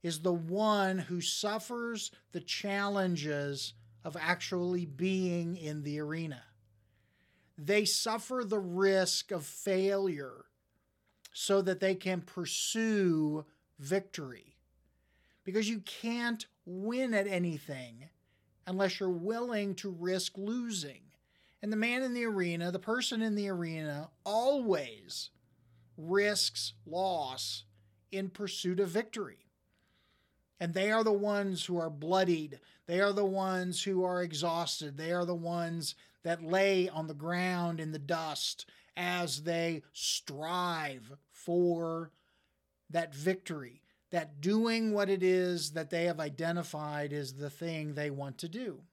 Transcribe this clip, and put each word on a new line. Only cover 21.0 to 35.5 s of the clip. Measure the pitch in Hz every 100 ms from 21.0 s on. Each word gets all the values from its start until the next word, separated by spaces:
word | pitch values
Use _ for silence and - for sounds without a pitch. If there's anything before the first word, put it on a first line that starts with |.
| - _ _ _ _ _
And | 208
the | 214
man | 226 247
in | 262
the | 240
arena, | 233 202 175 170 175
the | 180
person | 180 240 247 233
in | 220
the | 208 202
arena, | 180 170 160 156 147 156 _
always | - 214 247 285 233 175 131 107 90 - - _ _ _ _ _ _ -
risks | 160 190 208 208 - - - - -
loss | 165 190 170 135 131 - - - _ _ _ _
in | 190 190
pursuit | 190 202 - 180 180
of | 196
victory. | 185 214 226 170 - _ _ _ _ _ _ _ _ _ _ _ -
And | 170
they | 175 196
are | 220
the | 220
ones | 202 208 202 196 180
who | - 180
are | 165
bloodied. | 151 156 190 185 165 151 135 - _ -
They | 175
are | 202
the | 196
ones | 196 190 190 185 180 175
who | 196 190
are | 180 180
exhausted. | 180 151 170 165 165 - 151 139
They | 160
are | 175
the | 175
ones | 175 165